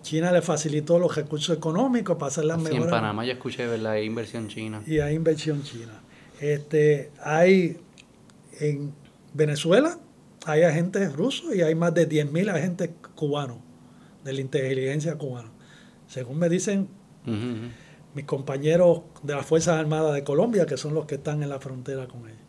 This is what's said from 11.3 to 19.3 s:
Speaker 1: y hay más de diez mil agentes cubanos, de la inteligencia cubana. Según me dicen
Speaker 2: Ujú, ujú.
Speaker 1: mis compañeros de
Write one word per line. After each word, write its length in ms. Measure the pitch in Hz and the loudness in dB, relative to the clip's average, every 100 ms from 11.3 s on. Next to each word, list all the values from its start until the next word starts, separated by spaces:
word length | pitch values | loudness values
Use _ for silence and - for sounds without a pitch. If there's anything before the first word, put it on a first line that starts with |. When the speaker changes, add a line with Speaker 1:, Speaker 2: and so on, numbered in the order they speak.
| 277 339 202 | -2 -4 0
Speaker 1:
y 60 | |
hay 120 | 160 | 2
más 200 | 160 170 170 | 2 2 2
de 100 | 160 | 2
diez 240 | 151 147 | 2 0
mil 160 | 160 202 | 0 0
agentes 420 | 165 180 175 170 - - - | 0 -2 -4 -6 -8 -20 -6
cubanos, 420 | 151 143 135 113 - - - - - - | -2 -2 -4 -10 -20 -20 -20 -20 -20 -16
de 100 | 131 | -10
la 80 | 135 | -8
inteligencia 760 | 135 143 131 131 131 147 156 143 | -2 -2 0 -2 -2 -2 -4 -6
cubana. 320 | 143 123 113 - - - - - - | -8 -8 -14 -20 -20 -20 -20 -20 -14
Según 300 | 127 120 147 | -12 -8 -2
me 80 | 170 | 2
dicen 380 | 180 208 196 196 - - - 127 | 2 0 -2 -2 -8 -20 -12 -6
Speaker 2:
Ujú, 100 | 107 | -4
ujú. 320 | 123 113 120 120 - - - | -4 -6 -10 -14 -20 -20 -16
Speaker 1:
mis 120 | 147 143 | -14 -6
compañeros 760 | 139 135 139 151 170 175 165 - - | -6 -4 -2 2 6 6 4 -2 -12
de 100 | 143 | -6